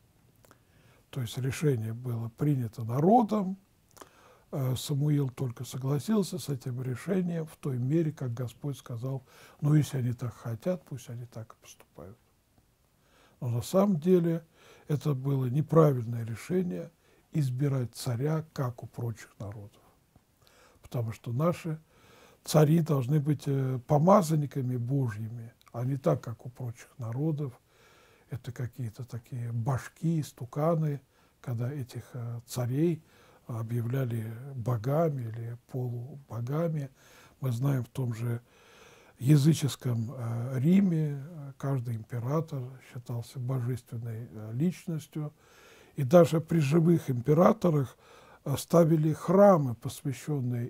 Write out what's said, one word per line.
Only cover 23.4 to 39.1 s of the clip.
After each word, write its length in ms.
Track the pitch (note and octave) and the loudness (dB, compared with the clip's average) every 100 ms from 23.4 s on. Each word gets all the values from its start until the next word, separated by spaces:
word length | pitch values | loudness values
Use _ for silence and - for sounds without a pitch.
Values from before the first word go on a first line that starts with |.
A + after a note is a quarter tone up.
| - | 0
э, 320 | C3+ C3 C3 - | -2 0 -2 2
помазанниками 920 | D3+ E3 G#3+ D#3 D#3+ C#3+ C#3+ B2+ B2 | 4 8 6 6 2 0 -2 -2 -2
Божьими, 760 | A#2+ C#3 B2 G#2+ A2 A#2+ A2+ - _ | 0 0 0 -2 -8 -10 -14 -18 _
а 120 | B2 | -6
не 140 | B2 C3+ | -2 0
так, 240 | F3 C3+ | 0 0
как 240 | - A2+ B2 | -2 -12 -12
у 20 | |
прочих 400 | - B2 A2+ - - | -10 -10 -10 -16 -12
народов. 560 | A2+ A#2+ D#3 D3 C#3+ - _ _ _ _ _ _ - | -8 -4 -2 -2 -6 -10 _ _ _ _ _ _ -14
Это 200 | A#2+ - | -12 -10
какие-то 540 | - A#2+ - A#2 - | -10 -10 -8 -10 -10
такие 480 | B2 A#2 - B2 A#2+ | -12 -14 -12 -10 -6
башки, 680 | A#2 A2+ B2+ - - E3 E3 | -4 -2 -2 -4 -6 -2 -2
истуканы, 800 | C#3+ - A#2+ C#3+ D#3 E3 D#3 C#3 - _ _ _ | -4 -8 -10 -2 0 2 0 -4 -8 _ _ _
когда 280 | - A#2 A#2+ | -6 -4 -4
этих, 340 | D3 A#2+ B2 - | -6 -8 -12 -12
э, 260 | B2 A#2 A#2 - | -10 -8 -10 -10
царей 560 | - A#2+ C3 E3+ D#3+ - _ _ _ - | -6 -2 0 0 0 -6 _ _ _ -10
объявляли 840 | A2+ A2+ A#2+ A#2 C3+ B2+ A2+ A2 A2+ C#3 | -8 -4 -4 -2 -2 -2 -4 -6 -10 -12
богами 680 | C3+ A#2 A#2+ C3 D3 E3+ C#3 | -8 -4 -2 0 2 2 0
или 340 | A#2 A2+ A#2 A#2+ _ | -6 -8 -10 -12 _
полубогами. 1160 | B2+ B2 A#2+ B2 C3+ - A#2 A#2+ D3 E3+ D#3 C#3 _ - - - - | -6 -6 -6 -10 -16 -12 -8 -4 -2 -2 -4 -8 _ -20 -20 -20 -8
Мы 100 | C3+ | -4
знаем, 340 | A#2 C#3 C3+ | -2 0 0
в 40 | A#2+ | -2
том 240 | - B2 | -4 -4
же 300 | A2 A#2+ A#2+ - _ _ - - - - | -4 -4 -6 -8 _ _ -20 -20 -20 -20